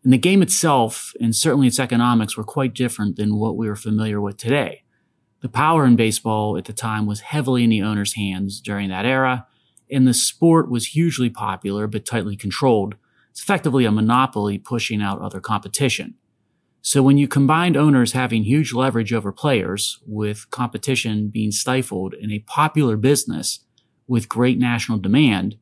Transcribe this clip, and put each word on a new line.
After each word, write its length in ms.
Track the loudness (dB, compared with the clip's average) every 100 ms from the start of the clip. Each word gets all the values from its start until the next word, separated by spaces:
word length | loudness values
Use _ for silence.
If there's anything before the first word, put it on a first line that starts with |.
And 80 | 4
the 60 | 4
game 240 | 6 4
itself, 720 | 4 2 2 2 2 -4 -12 -4
and 140 | -2
certainly 320 | 0 2 4 2
its 140 | 2
economics, 560 | 0 2 2 2 0 -6
were 80 |
quite 280 | -6 -4 -4
different 440 | -2 -4 -2 -6 -2
than 200 | -2 0
what 200 | -2 -4
we 120 | -6
are 80 | -6
familiar 440 | -4 -2 -2 -2
with 180 | -6 -6
today. 460 | -2 -2 -2 -10 _ _ _ _ _ _
The 80 | -6
power 360 | 0 2 4
in 120 | 6 6
baseball 600 | 4 0 -2 -2 -2 -4
at 100 | -6
the 60 |
time 320 | -8 -4 -2
was 160 | -2 -4
heavily 440 | -4 -4 0 2
in 40 | 4
the 140 | 2
owner's 320 | 0 -2 -4
hands 460 | -4 -4 -4 -6 -8
during 280 | -8 -6 -4
that 160 | -2
era, 440 | 0 2 0 -2 -8 _ _ _ _
and 160 | 2 4
the 80 |
sport 560 | 4 0 2 4 4 4
was 160 | -4 -2
hugely 420 | 0 0 0 -4
popular 600 | -2 -8 -6 -6 -4 -4
but 180 | -6 -4
tightly 300 | -4 -4 -6
controlled. 580 | -8 0 2 2 0 -8 _ _ _
It's 100 | -10
effectively 420 | -2 -2 0 2
a 80 | 2
monopoly 640 | 2 4 4 2 0 -4 -4
pushing 460 | -6 -6 -4 -4
out 180 | -4 -6
other 200 | -8 -10
competition. 760 | -6 -6 -4 -2 -2 -2 -10 -18 _ _ _ _ _ _
So 220 | -2 2
when 160 | 6 4
you 80 | 4
combined 500 | 2 2 2 2 2
owners 360 | 4 4 2
having 320 | 0 -2 -2
huge 280 | 0 0 0
leverage 400 | 0 0 0 -2
over 200 | -4 -4
players, 680 | -4 0 0 -2 -6 -6 -8 -12
with 420 | -6 -6 -6 -12
competition 800 | -8 -6 -6 -4 -2 -2 -4 -4
being 220 | -2 -2
stifled 640 | -2 -2 -2 -2 -6 -8
in 160 | -8 -8
a 80 | -8
popular 580 | -6 -2 0 2 0 2
business 680 | 2 2 0 -6 -6 -8 _ _ _ _ -4
with 220 | -2 -2
great 300 | 0 0 2
national 400 | 0 0 -2 -4
demand 600 | 2 4 4 2 -2 -8